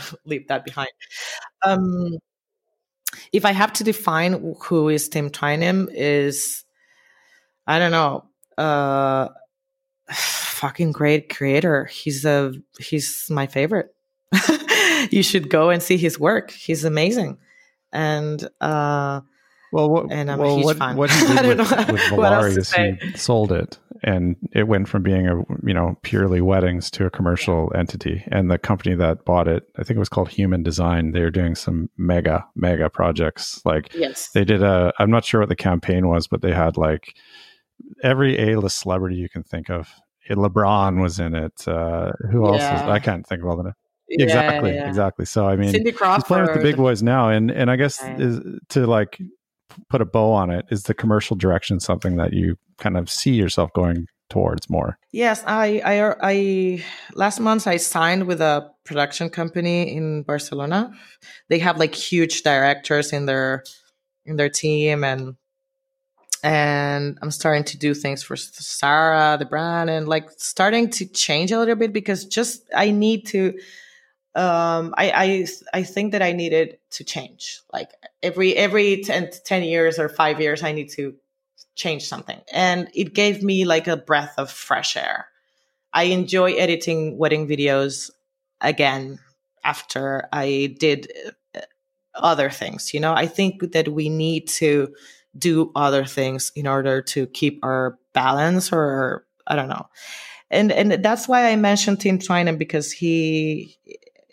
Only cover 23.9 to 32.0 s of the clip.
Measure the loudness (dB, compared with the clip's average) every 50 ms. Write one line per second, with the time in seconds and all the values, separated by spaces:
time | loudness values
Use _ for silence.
23.9 | -14 -6 -2 0 0 2 2 0 -2 -2 -6 -4 0 0 2 2 2 2 0 0
24.9 | -2 0 2 2 2 2 2 2 2 0 -2 -4 -6 -4 -2 0 0 2 0 0
25.9 | -2 -4 -6 -2 0 2 2 4 4 4 4 4 4 4 4 2 0 -2 -4 -6
26.9 | -4 -2 -2 -2 -2 0 0 0 0 0 0 0 2 2 2 0 0 -2 -2 -2
27.9 | -4 -6 -4 -4 -4 -4 -4 -2 0 0 2 2 0 0 0 0 -2 0 0 0
28.9 | 0 2 2 2 0 -2 0 0 2 2 4 2 0 -2 -2 _ -10 -8 -4 -2
29.9 | 0 0 0 0 0 -2 -2 -2 0 0 2 2 2 2 0 0 0 0 2 2
30.9 | 2 2 0 0 0 0 0 2 2 0 0 0 -2 -2 -4 -4 -2 -2 -4 -4
31.9 | _ -4